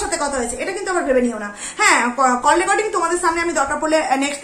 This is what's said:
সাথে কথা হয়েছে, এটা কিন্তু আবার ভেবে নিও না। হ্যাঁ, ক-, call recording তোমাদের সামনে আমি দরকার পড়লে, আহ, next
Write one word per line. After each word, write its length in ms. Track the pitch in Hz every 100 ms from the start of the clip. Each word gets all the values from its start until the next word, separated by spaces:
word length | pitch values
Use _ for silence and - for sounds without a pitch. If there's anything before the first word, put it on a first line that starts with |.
সাথে 140 | 403 330
কথা 140 | 285 277
হয়েছে, 180 | 233 -
এটা 100 | 359 381
কিন্তু 140 | 381
আবার 120 | 359 277
ভেবে 140 | 262 240
নিও 120 | 226
না। 40 | 208 - - -
হ্যাঁ, 200 | 403 294 240 240
ক-, 220 | 262 247
call 120 | 294 330
recording 240 | 370 415 427 403
তোমাদের 220 | 339 349
সামনে 160 | 349 339
আমি 80 | 339 311
দরকার 180 | 277 294
পড়লে, 160 | 311 311
আহ, 140 | 262 262
next 180 | 277 285